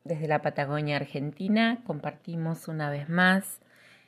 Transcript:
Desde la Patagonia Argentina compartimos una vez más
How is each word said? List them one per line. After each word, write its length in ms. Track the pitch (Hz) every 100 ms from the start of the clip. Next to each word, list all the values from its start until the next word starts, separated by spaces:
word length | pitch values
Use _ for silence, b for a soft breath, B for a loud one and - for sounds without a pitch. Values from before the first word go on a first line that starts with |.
Desde 240 | 147 156 156
la 140 | 151
Patagonia 560 | 151 151 139 147 151 143
Argentina 840 | 147 143 147 - 190 214 226 240 -
compartimos 840 | 151 151 - - 170 160 160 -
una 220 | 160 147
vez 180 | 143 147
más 540 | 170 185 190 - - b b b b